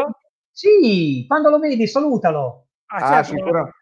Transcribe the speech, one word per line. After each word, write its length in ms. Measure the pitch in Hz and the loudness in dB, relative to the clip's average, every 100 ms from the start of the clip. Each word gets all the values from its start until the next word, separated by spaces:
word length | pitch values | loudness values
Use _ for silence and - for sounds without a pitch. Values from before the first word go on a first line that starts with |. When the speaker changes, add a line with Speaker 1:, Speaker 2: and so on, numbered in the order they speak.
Speaker 1:
assieme. 120 | 294 - _ _ _ | -2 -6 _ _ _
Sì, 760 | - 392 415 254 185 156 131 120 | -4 4 4 4 2 0 -4 -2
quando 220 | 302 294 | 0 2
lo 80 | 302 | 2
vedi, 260 | 302 247 214 | 0 -2 -2
salutalo. 800 | 277 294 240 170 151 131 - _ _ - | -2 -2 -2 -2 -2 -6 -10 _ _ -14
Speaker 2:
Ah, 100 | 202 | -6
Speaker 3:
Ah, 260 | 131 151 | 0 0
Speaker 2:
certo. 120 | 147 - | 0 -4
Speaker 3:
sicura-, 340 | - 165 143 - | -4 -4 -4 -10